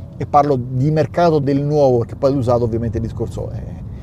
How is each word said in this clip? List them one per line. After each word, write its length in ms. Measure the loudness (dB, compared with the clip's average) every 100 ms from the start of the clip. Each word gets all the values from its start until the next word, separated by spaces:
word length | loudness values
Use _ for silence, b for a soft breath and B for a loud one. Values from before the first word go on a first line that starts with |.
| B -10
e 80 | 0
parlo 300 | 2 4 2
di 340 | -2 0 0
mercato 480 | 2 0 2 2 4
del 240 | 2 0
nuovo, 360 | 2 4 4 4
perché 160 | 0 -2
poi 180 | 0
l'usato 300 | 2 2 2
ovviamente 340 | 2 -2 -2 -4
il 60 |
discorso 440 | -4 -6 -6 -6 -8
è, 160 | -8 -10 -12 -12 B